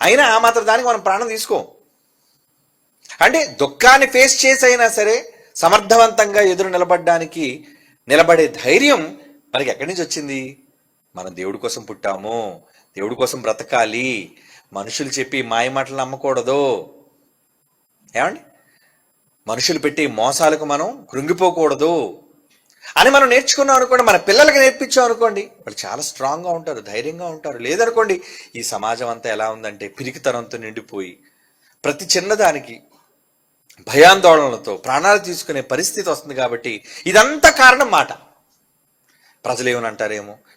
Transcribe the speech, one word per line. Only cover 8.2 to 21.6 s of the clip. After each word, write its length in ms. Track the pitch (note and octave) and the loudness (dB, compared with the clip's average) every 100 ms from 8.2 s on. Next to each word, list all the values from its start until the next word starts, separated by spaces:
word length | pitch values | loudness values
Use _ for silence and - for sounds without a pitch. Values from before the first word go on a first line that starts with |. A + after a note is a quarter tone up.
| E3 E3 D3+ | 6 4 4
ధైర్యం 720 | - B2 F3+ C#4+ B3 D#3 - - _ _ B2+ | 0 0 2 4 2 -2 -14 -20 _ _ -6
మనకి 140 | C3+ | -4
ఎక్కడి 200 | - C#3+ | -6 -8
నుంచి 140 | F3+ | -8
వచ్చింది? 560 | D#3 - D3 C3+ C3 C#3 _ _ _ _ _ F#2 | -8 -8 -8 -10 -10 -16 _ _ _ _ _ -16
మనం 200 | F#2 F2 | -14 -10
దేవుడి 220 | F#2 G2+ | -8 -8
కోసం 240 | A#2+ A#2+ | -8 -8
పుట్టాము, 800 | G#2 G2+ G#2 F#2+ G#2 A#2 G#2+ E2 _ _ _ - | -12 -10 -8 -6 -6 -8 -8 -12 _ _ _ -10
దేవుడి 180 | D3 B2+ | -8 -4
కోసం 260 | B2+ C3+ | -4 -2
బ్రతకాలి, 920 | A2+ A2 - B2+ A2 A2+ C3 A2+ E2+ _ _ _ _ | -6 -6 -4 -2 -2 -2 -6 -6 -10 _ _ _ _
మనుషులు 360 | G2 G2+ - C#3 | -14 -10 -8 -8
చెప్పి 320 | C#3 C3 C3+ | -6 -6 -6
మాయ 280 | A#2+ A2+ B2 | -4 -4 -2
మాటలు 280 | C3+ C3 C3+ | -4 -6 -8
నమ్మకూడదు, 960 | C3 C3+ C#3 B2+ A#2+ C#3 C#3+ G#2+ D#2+ - _ _ _ _ _ _ _ _ _ _ _ A#2+ | -8 -6 -4 -4 -2 0 0 -2 -8 -20 _ _ _ _ _ _ _ _ _ _ _ -4
ఏమండి, 240 | D#3 G#3 - _ _ _ _ _ _ _ _ _ - | -4 -6 -16 _ _ _ _ _ _ _ _ _ -10
మనుషులు 320 | A#2 - D#3 | -6 -4 -4
పెట్టి 280 | D3 D3 C#3+ | -4 -2 -4
మోసాలకు 580 | G#2+ A#2+ C3+ D#3 D#3 D3+ | -2 -2 2 0 0 -2
మనం 420 | C#3+ F#3 C4+ - | -4 -4 -10 -12
కృంగిపోకూడదు 1120 | C3 D3 E3+ F#3 D#3+ | -8 -4 0 0 2